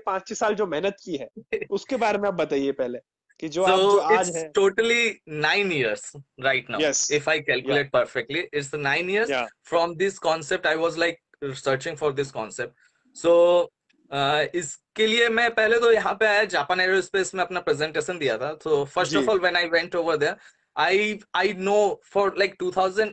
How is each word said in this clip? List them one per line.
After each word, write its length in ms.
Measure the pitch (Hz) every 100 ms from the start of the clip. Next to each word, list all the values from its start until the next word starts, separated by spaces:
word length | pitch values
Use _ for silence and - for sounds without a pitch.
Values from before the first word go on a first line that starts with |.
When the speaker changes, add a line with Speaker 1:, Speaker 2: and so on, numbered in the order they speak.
| 208
Speaker 1:
पाँच 220 | 190 -
छह 80 | 208
साल 200 | 214 202
जो 120 | 196
मेहनत 300 | 151 196 -
की 140 | 190 143
है, 120 | 117 226 -
Speaker 2:
<laughs> 160 | 214 214
Speaker 1:
उसके 260 | 196 - 254
बारे 220 | 220 202
में 100 | 202
आप 60 |
बताइए 380 | 180 202 139 139
पहले, 280 | 135 123 120 _ _ _ -
कि 100 | 160
जो 140 | 156
Speaker 2:
So, 80 | 185
Speaker 1:
आप 80 | 190
जो 180 | 196 202
आज 280 | 151 202 180
Speaker 2:
it's 120 | 165
Speaker 1:
हैं। 140 | 156
Speaker 2:
totally 600 | 196 196 196 233 240 226 - - 151
nine 280 | 151 196 196 151
years 400 | 113 104 - 143 - - 131
right 260 | 131 123
now, 100 | 110
Speaker 1:
यस। 300 | 151 131 -
Speaker 2:
if 120 | 147
I 160 | 156 160
calculate 380 | 147 127 131 143
Speaker 1:
या। 140 | 139
Speaker 2:
perfectly, 500 | 127 - 127 117 160 - 147
it's 280 | 139 151 139
nine 240 | 156 180
years 200 | 208 226
Speaker 1:
या। 180 | 131 113 _ -
Speaker 2:
from 280 | 165 170 160
this 180 | 196 190 170
concept, 380 | 160 143 180 165
I 120 | 160
was, 160 | 165 160
like, 520 | 170 - _ - 139
searching 460 | 131 139 135 170 156
for 120 | 151
this 160 | 139 139
concept। 380 | 123 107 107 120 _ _ _ _ - 170
So, 400 | 170 175 175 170 _ _ _ -
uh, 340 | 139 139 151 - 175
इसके 520 | 151 - _ - 220
लिए 220 | 233 233
मैं 240 | 226 233
पहले 260 | 226 220 233
तो 120 | 233
यहाँ 220 | 220 185
पे 120 | 196 220
आया, 180 | 208
जापान 360 | 208 170 143 180
एरोस्पेस 560 | 185 190 - 190 180 185
में 80 |
अपना 160 | 175 175
प्रेजेंटेशन 580 | 170 143 156 151 165 180
दिया 200 | 131 113
था। 220 | 143 156
So, 80 | 160
first 300 | 143 139 180
of 80 | 180
Speaker 1:
जी। 120 | 151
Speaker 2:
all, 220 | 139 196
when 160 | 180 175
I 160 | 170
went 180 | 165 175
over 240 | 175 165 151
there, 200 | 151 208 - _ _ 147
I, 400 | 165 190 214 202 - 175
I 160 | 190
know 420 | 185 196 208 202 151 _ 196
for, 140 | 196
like, 200 | 175 196 -
two 100 | 180 185
thousand 340 | 190 190 208